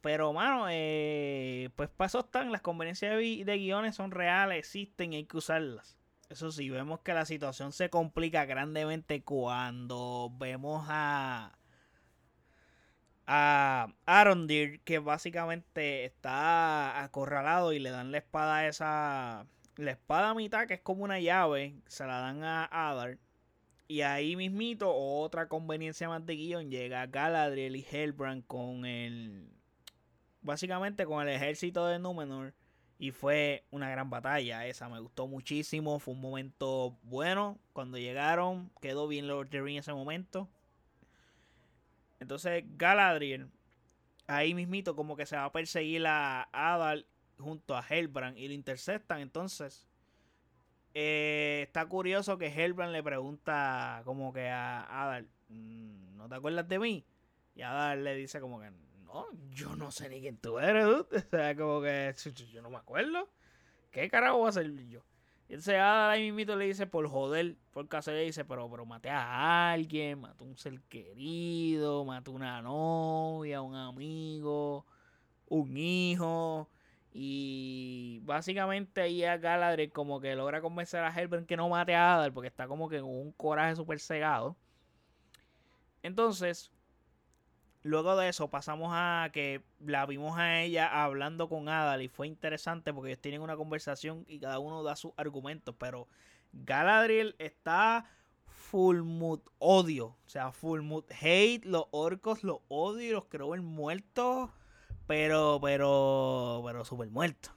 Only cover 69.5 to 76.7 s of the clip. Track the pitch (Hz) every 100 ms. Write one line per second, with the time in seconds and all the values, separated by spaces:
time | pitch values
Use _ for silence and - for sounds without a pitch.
69.5 | 170 175 170 160 151 147 143 123 139 127
70.5 | 131 - 131 _ 113 90 107 143 170 170
71.5 | 170 165 156 147 143 139 127 131 131 131
72.5 | 123 120 143 160 165 160 160 160 160 151
73.5 | 139 131 131 127 127 147 160 156 156 147
74.5 | 147 147 143 - _ _ _ _ _ _
75.5 | 156 139 131 165 180 180 175 165 165 165
76.5 | 160 151